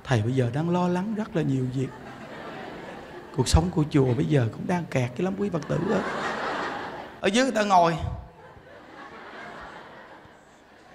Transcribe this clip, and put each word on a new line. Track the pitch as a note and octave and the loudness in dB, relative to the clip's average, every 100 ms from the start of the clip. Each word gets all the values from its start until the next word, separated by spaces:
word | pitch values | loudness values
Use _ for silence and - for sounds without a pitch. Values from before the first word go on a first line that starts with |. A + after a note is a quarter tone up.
Thầy | - A#2+ | 2 2
bây | G#2+ | 4
giờ | C3 A#2+ | 2 2
đang | B2+ E3 | 0 0
lo | F3 F3+ | 2 2
lắng | F3+ G3 G#3 | 0 0 -2
rất | A3 E3+ | -2 0
là | |
nhiều | D3 C3+ B2+ B2+ | 0 0 0 -2
việc. | C3 - - - - - - - - - - - - - - - | -4 -6 -14 -14 -14 -12 -12 -10 -12 -12 -12 -14 -14 -16 -8 0
Cuộc | A#2 | 6
sống | E3 F3 | 6 6
của | F3 D3+ | 2 4
chùa | D3 C3 | 4 4
bây | A#2 D#3 | 2 4
giờ | D3 A2+ | 4 2
cũng | - - | -2 -2
đang | F3 D#3+ | -2 0
kẹt | C3+ B2 B2+ | -2 -2 0
cái | F#3 | -2
lắm | G3 | 0
quý | G3+ | -2
Phật | F3 - | -2 -2
tử | D3+ F3+ | -2 2
á." | G3+ G#3 - - - - - - - - - - - | 0 0 -4 -4 -4 -4 -4 -4 -6 -8 -10 -14 -2
Ở | F#3+ | 2
dưới | G#3 | 4
người | C4+ G#3+ | 4 4
ta | |
ngồi. | G#3 F#3 E3+ E3 - - - - - - - - - - - - - - - - - - - - - - - - - - - - - | 6 8 8 4 -2 -6 -10 -18 -20 -20 -20 -20 -18 -18 -16 -16 -16 -14 -14 -14 -14 -14 -16 -18 -20 -20 -20 -20 -20 -20 -20 -20 -20